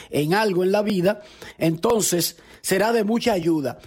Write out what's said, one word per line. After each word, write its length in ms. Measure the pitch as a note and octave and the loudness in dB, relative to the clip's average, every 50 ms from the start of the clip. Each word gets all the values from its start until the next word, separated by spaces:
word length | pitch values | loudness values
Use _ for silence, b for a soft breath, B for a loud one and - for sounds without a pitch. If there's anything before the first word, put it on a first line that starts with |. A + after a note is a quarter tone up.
| B B | B B
en 240 | - C#3 D3+ D3+ F#3 | -2 -2 0 2 2
algo 280 | G#3 A3 G#3+ F3+ F3 | 2 2 2 0 0
en 80 | F#3 F#3+ | 0 2
la 120 | G3 G#3 | 2 0
vida, 400 | G#3 G#3+ G#3+ F#3 E3+ G3 G#3+ G#3 B B B B B B B B | 0 0 0 2 0 0 0 -2 B B B B B B B B
entonces 800 | - E3 E3 D#3 - A3+ A#3+ A3 F3+ - F3 F3 D#3 - - B B B B B | 0 0 0 0 0 0 2 2 0 0 0 0 -2 -4 -6 B B B B B
será 300 | B - F#3 F#3+ G3+ A3+ | B -2 0 0 2 2
de 100 | A#3 A#3 G#3 | 2 0 0
mucha 280 | G3+ A3+ A#3 - A#3+ | 0 -2 0 0 0
ayuda. 460 | G#3+ F3+ D#3+ E3+ E3 D#3 C#3 B2 A#2+ B B | 0 0 0 0 0 0 -2 -4 -8 B B